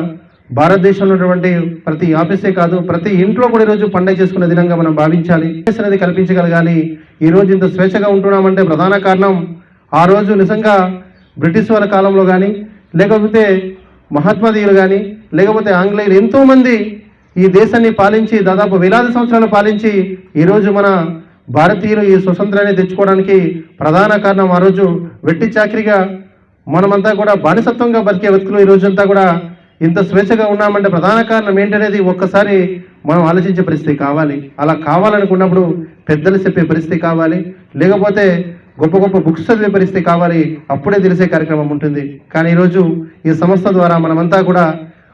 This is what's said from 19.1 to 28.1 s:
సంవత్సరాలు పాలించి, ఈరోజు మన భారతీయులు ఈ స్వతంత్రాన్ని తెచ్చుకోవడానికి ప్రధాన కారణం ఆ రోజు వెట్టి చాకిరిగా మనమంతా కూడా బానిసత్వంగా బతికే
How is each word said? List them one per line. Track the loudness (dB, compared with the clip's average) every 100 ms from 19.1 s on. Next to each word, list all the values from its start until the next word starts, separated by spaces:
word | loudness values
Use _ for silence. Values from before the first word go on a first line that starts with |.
| -2
సంవత్సరాలు | 0 2 2 2
పాలించి, | 0 0 -2 -2 -2 -6 -6 0
ఈరోజు | 2 2 2 0
మన | 2 0 -2 -8 -16 _ -6 0
భారతీయులు | 0 0 -2 0 2
ఈ | 2
స్వతంత్రాన్ని | 2 -2 -2 0 0 0
తెచ్చుకోవడానికి | -2 0 0 0 2 2 0 -4 -12 -6
ప్రధాన | 0 0 2 0 0
కారణం | 0 0 2
ఆ | 2
రోజు | 2 0 -2 -8 -8 -4
వెట్టి | -2 -2 -2
చాకిరిగా | -2 -2 0 0 -2 -8 -18 _ _ _ -4
మనమంతా | 0 2 2 0 0
కూడా | 0 0 0
బానిసత్వంగా | 0 0 -2 0 0
బతికే | 0